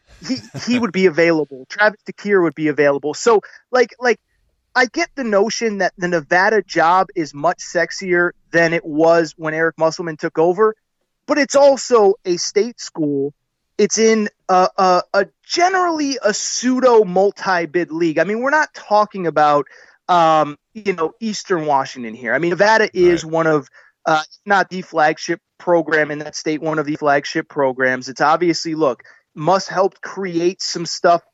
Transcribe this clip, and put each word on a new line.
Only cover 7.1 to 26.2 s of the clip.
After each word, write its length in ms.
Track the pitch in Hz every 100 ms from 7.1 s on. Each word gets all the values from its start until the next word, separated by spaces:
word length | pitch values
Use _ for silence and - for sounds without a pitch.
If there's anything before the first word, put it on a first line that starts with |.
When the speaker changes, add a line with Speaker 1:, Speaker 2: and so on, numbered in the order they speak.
Speaker 1:
is 200 | 185 151
much 240 | 143 160 180
sexier 720 | - 175 165 - 190 180 175 - _
than 220 | 165 165
it 120 | 165
was 500 | 165 147 160 170 156 -
when 160 | 160
Eric 240 | 156 165 -
Musselman 400 | 160 156 170 156
took 220 | 165 156
over, 360 | 170 180 214 220 _ _ _ _ -
but 100 | 302
it's 180 | 277
also 600 | 285 285 262 - 240 202 196
a 140 | 190 175
state 420 | - 202 233 -
school. 540 | - - 147 143 139 _ _ _ _ -
It's 220 | 208 -
in 320 | 220 220 208 _ -
a, 200 | 185 185 -
a, 240 | 185 180 -
a 140 | 294 - _
generally 720 | - 339 349 370 359 311 285 262
a 100 | 208
pseudo 720 | - - - 247 254 254 226
multi-bid 840 | 196 185 202 - 202 180 165 170 160
league. 280 | 156 170 151
I 60 |
mean, 160 | 165 220
we're 100 | 262
not 220 | 302 294
talking 540 | - - 208 208 196 170
about, 400 | 151 151 147 139 - - _ -
um, 480 | 175 165 156 147 147 _
you 220 | 220 202
know, 180 | 180 156 -
Eastern 460 | 226 196 - 175 151
Washington 480 | 139 131 135 113
here. 180 | 113 120
I 60 | 127
mean, 120 | 170
Nevada 380 | 175 208 220 214
is 300 | 185 175 170
Speaker 2:
Right. 80 | 160
Speaker 1:
one 140 | 160 160
of, 220 | 151 131 - _ _ -
uh, 160 | 156 156 _ 208
not 240 | 196 180
the 100 | 180
flagship 580 | - 160 151 160 - 170 _ _
program 520 | - 170 151 156 147
in 100 | 147